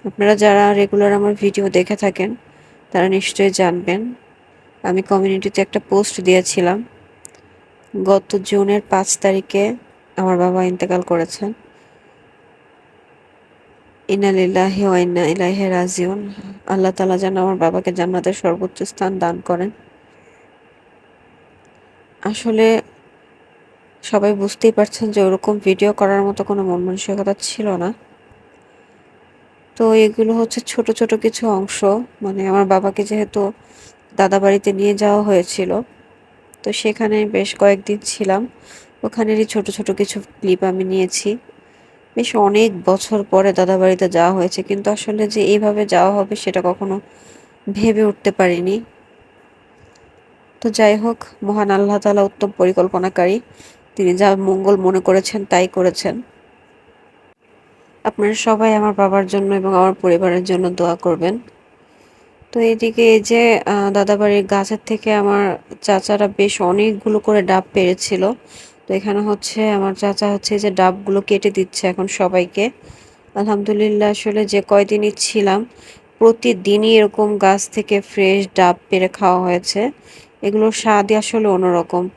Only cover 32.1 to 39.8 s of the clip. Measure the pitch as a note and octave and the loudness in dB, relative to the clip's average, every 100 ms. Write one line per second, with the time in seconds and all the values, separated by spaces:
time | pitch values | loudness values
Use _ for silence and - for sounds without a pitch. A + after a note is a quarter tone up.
32.1 | _ G3+ G3 F#3+ G3 F#3+ F#3+ G3 F#3+ G#3 | _ -8 -4 0 0 2 2 2 -4 -4
33.1 | G#3+ G3+ G#3 G3 - _ - - _ _ | -4 -4 -2 -4 -6 _ -20 -20 _ _
34.1 | - F#3+ G3 G3 G3 G3+ F#3+ G3+ G3+ G#3 | -2 2 4 4 2 0 0 0 2 2
35.1 | G#3+ G#3 F#3+ F3+ - F3+ F#3+ B3 _ _ | 2 4 2 0 -6 -4 -4 -6 _ _
36.1 | _ _ _ _ - - G#3 A3 G#3 G#3+ | _ _ _ _ -10 -8 -4 -4 -2 0
37.1 | G#3+ G#3+ G3+ G3 - G3+ G3 G3 G#3 - | 0 0 -2 -4 2 2 2 -2 -6 -6
38.1 | - F#3+ F#3+ B3 - - - - _ A3 | -6 -2 -2 -4 -12 -20 -20 -20 _ -8
39.1 | - A3 G#3+ A3 G#3+ G3+ G3+ | -2 0 0 0 -2 -4 -6